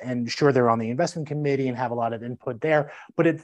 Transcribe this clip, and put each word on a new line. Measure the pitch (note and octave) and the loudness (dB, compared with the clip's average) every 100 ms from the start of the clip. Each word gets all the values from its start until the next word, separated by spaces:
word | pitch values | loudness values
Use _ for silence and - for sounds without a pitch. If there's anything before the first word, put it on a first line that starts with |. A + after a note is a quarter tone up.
And | B2+ B2 A#2+ | -6 -4 -4
sure, | - D3 | 2 4
they're | C3 A#2+ | 6 4
on | A2+ | 2
the | A2+ | 0
investment | B2+ E3+ E3+ D3 | -2 -2 -4 -6
committee | D3 D3 C#3 C3 | -4 0 0 -2
and | A#2+ | -2
have | B2 | -4
a | A#2+ | -2
lot | A#2 | -4
of | A2+ | -4
input | A#2+ B2 - A#2 | -8 -8 -8 -4
there, | D#3 D3+ D3 - - - | 2 2 0 -8 -12 2
but | E3 | 2
it | D#3+ | 2